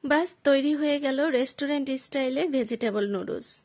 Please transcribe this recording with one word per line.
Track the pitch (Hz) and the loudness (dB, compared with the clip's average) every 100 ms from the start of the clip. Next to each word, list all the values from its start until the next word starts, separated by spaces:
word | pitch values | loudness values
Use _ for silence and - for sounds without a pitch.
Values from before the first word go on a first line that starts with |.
| 277 | 2
বাস, | 294 349 - | 2 2 0
তৈরি | 285 277 285 302 | 4 4 4 2
হয়ে | 294 285 | 2 0
গেল | 285 269 311 | 0 0 2
রেস্টুরেন্ট | 254 262 - 285 294 269 | 2 0 -2 -2 -2 -2
স্টাইলে | 262 - 277 262 262 349 | -4 -4 -2 -2 0 0
ভেজিটেবল | 269 220 226 233 208 202 | 0 -2 -2 -2 0 -2
নুডলস। | 196 - - - - | -2 -4 -6 -8 -18